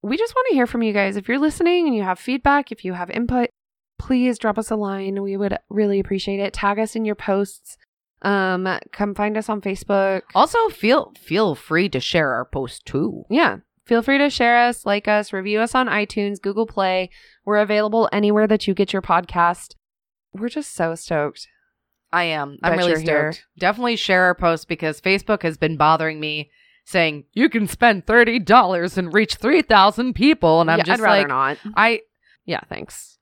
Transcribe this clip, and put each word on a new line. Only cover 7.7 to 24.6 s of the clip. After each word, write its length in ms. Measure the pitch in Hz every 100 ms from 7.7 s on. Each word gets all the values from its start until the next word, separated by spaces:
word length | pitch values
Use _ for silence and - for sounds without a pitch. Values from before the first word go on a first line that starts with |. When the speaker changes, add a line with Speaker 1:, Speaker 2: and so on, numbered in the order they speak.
| - _ _ _ _
Speaker 1:
Um, 460 | 196 202 190 180 185 180 -
come 220 | - 202 196
find 220 | 208 214
us 120 | 214
on 120 | 208
Facebook. 600 | 196 190 - 202 196 190 -
Speaker 2:
Also, 360 | 190 294 466 453
feel, 440 | - 220 269 - -
feel 360 | - 170 214 139
free 340 | - 160 196
to 100 | 131
share 340 | - 175 147
our 120 | 120 127
posts 340 | 143 127 -
too. 420 | - 139 190 - -
Speaker 1:
Yeah. 280 | 254 320 98 _ _ _
Feel 160 | 233
free 160 | 233 277
to 140 | 285
share 260 | - 240 240
us, 260 | 240 240 -
like 220 | 202 208
us, 240 | 208 208
review 280 | 196 190 214
us 160 | 226 262
on 120 | 247
iTunes, 540 | 202 208 - 202 202
Google 240 | 196 202 220
Play. 460 | 214 190 185 185 - _ _ -
We're 120 | 208
available 520 | 208 208 214 226 220
anywhere 360 | 208 208 208 214
that 200 | 214 -
you 60 |
get 180 | 185 196
your 100 | 190
podcast. 720 | - 175 180 175 175 175 - - _ _ _ _ _
We're 160 | 196 240
just 240 | 302 294
so 220 | - 165 165
stoked 520 | - 156 147 - - _ _ _ _ _ _
Speaker 2:
I 120 | 170 170
am. 320 | 156 143 143
I'm 80 | 175
Speaker 1:
that 60 | 170
Speaker 2:
really 140 | 175
Speaker 1:
you're 80 | 160
here. 320 | 160 151 151
Speaker 2:
stoked. 120 | 165 _ _
Definitely 360 | 180 214 240 226
share 260 | - 185
our 120 | 185 175
posts 300 | 180 165